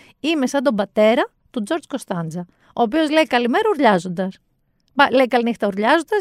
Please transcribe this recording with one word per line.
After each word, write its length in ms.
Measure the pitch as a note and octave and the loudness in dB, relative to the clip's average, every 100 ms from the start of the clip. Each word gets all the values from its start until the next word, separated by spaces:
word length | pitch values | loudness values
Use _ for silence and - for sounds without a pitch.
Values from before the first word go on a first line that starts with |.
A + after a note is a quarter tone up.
| - _ | -20 _
είμαι 260 | D4 E4 C4 | -4 -2 -2
σαν 160 | C#4 | 0
τον 120 | C4+ | 0
πατέρα 560 | G#3 G3 - G#3+ B3+ G#4+ _ _ | -2 -2 2 2 4 0 _ _
του 120 | A#3+ G3+ | -8 -4
George 280 | D#4+ - C4+ | -6 -6 -10
Costanza, 440 | - F3+ E3 E3+ F3+ _ _ | -8 -8 -6 -8 -12 _ _
ο 80 | - | -2
οποίος 280 | A#3 D4+ D#4 | 0 0 2
λέει 140 | D#4 | 2
καλημέρα 440 | D#4+ B3 A#3+ E4 A4 | 2 0 0 0 0
ουρλιάζοντας. 640 | E4 B3 F#3 F#3 F3+ F#3+ - _ _ _ _ _ | 2 2 2 -2 -6 -8 -8 _ _ _ _ _
Μπα-, 160 | - C#4 | 0 2
λέει 160 | B3+ B3+ | 4 2
καληνύχτα 400 | A#3+ A#3 A3+ G#3 | 0 -2 -2 -4
ουρλιάζοντας 540 | G3 A3 E4 D#4 G#4 | 0 2 2 0 -4